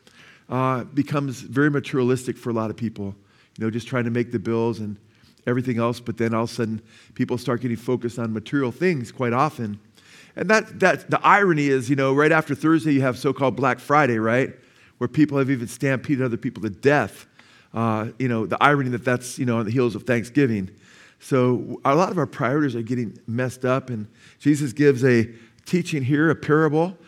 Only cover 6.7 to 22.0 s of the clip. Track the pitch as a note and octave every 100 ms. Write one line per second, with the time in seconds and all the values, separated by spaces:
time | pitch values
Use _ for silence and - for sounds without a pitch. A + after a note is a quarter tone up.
6.7 | A2 - - - - B2 B2 - A#2+ B2
7.7 | A2 - B2 A#2+ A2+ A2+ A2 G#2+ C#3+ C3
8.7 | A#2 F3+ D#3 A2+ - B2 A#2+ D3+ C3+ A2
9.7 | G2+ _ _ - - - - F3 G#3+ A3
10.7 | - F#3 D3 - D3 D#3 G3 G3 D3+ C#3+
11.7 | C3+ A#2+ C#3 C3+ C3+ D3+ D#3+ D#3 C3+ D#3
12.7 | D#3+ D#3 C#3 C3+ A2 D3 C3 C3+ A2 C3
13.7 | B2 - D3 C#3 A2+ A2+ A#2+ C3+ - _
14.7 | _ _ - B2 D#3 D3 C#3 C3 C3+ A#2
15.7 | - C#3 C3 - C3 B2+ A2+ C3 G#2+ G#2+
16.7 | F2+ C3+ D3 G2+ - - _ - - _
17.7 | A2+ A2+ A2 A2+ - C3 A#2 G2 - C#3
18.7 | C#3+ B2+ A#2+ B2+ B2 B2 - B2 A#2 G#2+
19.7 | B2+ B2 G2 - A#2+ G#2+ D3 C3+ G#2+ F#2
20.7 | - _ - - _ - C3+ B2 B2 -
21.7 | F2+ C3+ C#3+